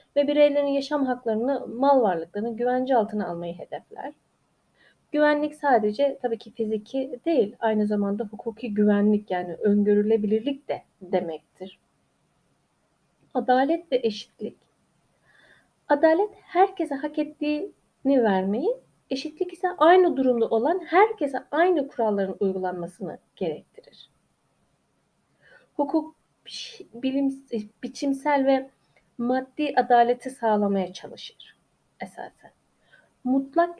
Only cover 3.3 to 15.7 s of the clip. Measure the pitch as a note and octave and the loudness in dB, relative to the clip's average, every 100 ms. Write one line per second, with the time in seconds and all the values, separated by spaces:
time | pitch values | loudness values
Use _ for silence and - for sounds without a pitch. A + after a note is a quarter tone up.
3.3 | E3+ F3 F3 - D#3 - - C#4+ D4+ _ | -6 -8 -12 -12 -14 -14 -14 -14 -16 _
4.3 | _ _ _ _ _ _ _ _ D4 D4 | _ _ _ _ _ _ _ _ 2 2
5.3 | D4 D4+ D4+ C#4+ A#3+ G#3+ G#3 C#4 C4+ B3 | 2 -2 -2 2 2 2 0 -2 -2 -4
6.3 | A3+ - - G#3+ G#3+ G#3+ C4+ C4+ D#4+ - | -6 -8 -6 -4 -4 -4 -6 -6 -6 0
7.3 | D#4+ G#3 - A3+ G#3+ G#3 G#3 G3+ G3+ A3 | 2 0 -2 -2 0 0 0 -2 -2 -6
8.3 | G#3 - G#3+ B3+ G3+ G#3 G3+ G#3 G#3 G#3 | -8 -12 -10 -6 2 4 4 4 2 0
9.3 | F3+ F3+ E3+ G#3 G#3 G#3 G#3 G#3 A3 G#3 | -6 -4 -2 2 2 4 2 4 2 2
10.3 | A3 A#3+ C#4 - B2 - _ F3+ F#3 E3 | -2 -2 -6 -6 -8 -10 _ -4 -4 -2
11.3 | D#3 - _ F#3+ - _ _ _ _ _ | -8 -14 _ -18 -18 _ _ _ _ _
12.3 | _ _ _ _ _ _ _ _ _ _ | _ _ _ _ _ _ _ _ _ _
13.3 | C4+ C4+ B3+ C#4 E4 - B3+ A#3 G#3 - | -4 2 2 2 -2 -2 -2 -2 -4 -12
14.3 | _ G#3 - _ _ _ _ _ _ _ | _ -12 -12 _ _ _ _ _ _ _
15.3 | _ _ _ _ | _ _ _ _